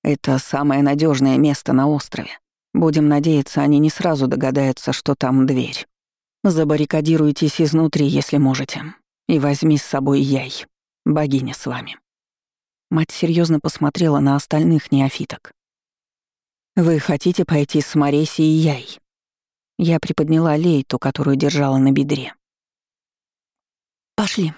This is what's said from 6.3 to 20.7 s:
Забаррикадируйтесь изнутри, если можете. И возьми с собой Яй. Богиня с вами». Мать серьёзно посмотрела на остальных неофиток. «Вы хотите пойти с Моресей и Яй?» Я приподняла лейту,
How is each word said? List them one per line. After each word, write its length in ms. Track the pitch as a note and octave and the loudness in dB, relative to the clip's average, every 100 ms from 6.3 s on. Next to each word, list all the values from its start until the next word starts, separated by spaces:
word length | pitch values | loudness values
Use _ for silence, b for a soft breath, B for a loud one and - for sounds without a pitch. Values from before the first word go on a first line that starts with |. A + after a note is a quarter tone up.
| _ | _
Забаррикадируйтесь 1160 | G3+ D#3+ D3+ D3+ D3 D#3+ D#3 D#3+ D3+ C#3+ D3+ - | 0 2 2 0 0 0 2 2 2 2 0 0
изнутри, 460 | D3+ D#3+ D#3+ - C#3+ | 0 2 2 2 0
если 300 | C#3 - D3 | 0 0 0
можете. 580 | C3+ C3 C3+ - D#3 - _ _ - | 2 0 -6 -10 -12 -18 _ _ -2
И 100 | D#3+ | 0
возьми 400 | C#3+ C#3+ D#3 D3 | 0 0 2 0
с 40 | |
собой 380 | - C#3 C#3 C#3 | 0 -2 0 2
Яй. 320 | C#3 C3+ C3 - - _ _ _ | 2 -2 -4 -12 -16 _ _ _
Богиня 500 | - D3+ D3 C3+ C3 | -2 0 0 -4 -6
с 120 | - C3 | -8 -8
вами». 320 | B2 A#2+ - _ _ _ _ _ _ _ _ - | -10 -12 -18 _ _ _ _ _ _ _ _ -4
Мать 200 | D#3+ D#3+ | -2 -2
серьёзно 480 | - E3+ E3 E3 D#3 | -2 0 2 2 0
посмотрела 600 | D#3 - D3 - E3 C#3+ | -2 -4 -2 0 0 2
на 160 | C#3 C#3+ | 2 0
остальных 560 | - D3+ E3+ D#3 - | 0 0 2 2 2
неофиток. 600 | C#3 C3+ - - - - _ _ _ _ _ _ _ _ _ _ _ _ - | 0 0 -4 -10 -14 -18 _ _ _ _ _ _ _ _ _ _ _ _ 0
«Вы 240 | E3+ D#3 | 2 2
хотите 440 | - D3 F3+ F3+ | 0 -2 0 0
пойти 360 | F3 D3+ C#3+ D3+ | 0 0 0 -2
с 160 | - D#3 | -2 0
Моресей 500 | C#3+ C#3+ D#3 - D#3 | 2 0 0 0 2
и 120 | D#3+ | 2
Яй?» 420 | D#3+ C3 - - _ _ _ _ _ _ _ - | 2 -2 -8 -20 _ _ _ _ _ _ _ -4
Я 200 | E3+ E3 | 0 0
приподняла 580 | - E3+ D3+ D#3+ E3 D3+ | -2 -2 0 2 2 2
лейту, 420 | F3 | 2